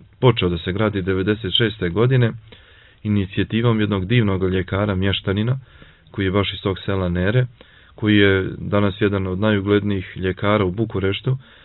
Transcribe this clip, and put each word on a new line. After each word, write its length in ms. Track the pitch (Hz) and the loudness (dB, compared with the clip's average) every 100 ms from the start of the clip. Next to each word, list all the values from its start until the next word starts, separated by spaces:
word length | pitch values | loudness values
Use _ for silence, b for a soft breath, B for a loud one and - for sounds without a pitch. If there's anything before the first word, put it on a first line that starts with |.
| - - | -14 2
počeo 280 | 127 113 90 | 2 4 2
da 100 | 85 | -2
se 140 | 95 | -2
gradi 300 | 95 107 98 | 0 0 0
devedeset 500 | 92 95 95 107 113 | 0 0 0 -2 -2
šeste 360 | 101 113 - 90 | 0 0 -2 -2
godine 440 | 92 123 131 113 113 - B B B B B | 2 2 4 2 -2 -14 B B B B B
inicijativom 760 | 107 104 95 - 92 110 120 110 | -2 0 0 -2 -2 0 2 2
jednog 260 | 104 101 92 | 0 0 2
divnog 360 | 123 104 95 92 | 2 2 0 0
ljekara, 420 | 92 92 95 104 | -2 -2 -2 -2
mještanina, 640 | 95 98 95 - 98 113 135 B B B B B | 0 0 -2 -2 -2 0 -4 B B B B B
koji 140 | - | -4
je 60 | 95 | 0
baš 220 | 98 98 | 0 -2
iz 80 | - | -2
tog 160 | 101 92 | -4 -4
sela 240 | - 98 90 | -4 -2 -2
Nere, 380 | 87 92 123 127 - B B B | -2 0 0 0 -6 B B B
koji 220 | B 107 104 | B 2 4
je 340 | 101 95 95 - | 6 4 0 -6
danas 420 | 90 101 101 95 | -2 0 0 0
jedan 260 | 104 98 95 | 0 0 -4
od 120 | 92 | -2
najuglednijih 760 | 110 101 98 104 104 98 92 - | 0 0 2 0 0 -4 -6 -6
ljekara 480 | 92 92 104 104 | -4 -2 0 2
u 60 | 92 | 0
Bukureštu. 680 | 98 110 95 95 101 135 131 B B | -2 -4 -2 -2 -2 -2 -4 B B